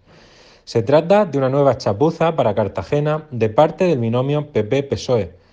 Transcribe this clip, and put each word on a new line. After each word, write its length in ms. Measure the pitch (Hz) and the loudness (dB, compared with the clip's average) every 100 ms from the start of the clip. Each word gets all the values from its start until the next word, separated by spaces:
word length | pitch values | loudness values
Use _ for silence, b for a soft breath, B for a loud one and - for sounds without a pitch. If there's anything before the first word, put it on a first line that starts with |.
| b b b b b b | b b b b b b
Se 200 | - 117 | -6 -4
trata 420 | 113 151 170 202 202 | 2 2 4 2 2
de 140 | 139 | 0
una 100 | 131 | 0
nueva 300 | 139 139 120 | 2 2 2
chapuza 560 | - 101 151 160 165 151 | -2 0 0 0 -2 0
para 180 | 117 | -2
Cartagena 760 | 104 101 - 87 147 147 156 151 | 0 -4 -4 -4 -2 -2 -4 -6
de 180 | 120 110 | -4 0
parte 360 | 107 160 165 185 | 4 2 2 0
del 120 | 143 | 0
binomio 540 | 113 123 135 147 147 | 0 -2 0 -2 -2
P 120 | 110 | -4
P 200 | 104 135 | 0 -2
pesoe. 500 | 139 - - 120 90 - b | -2 -6 -2 -2 -2 -10 b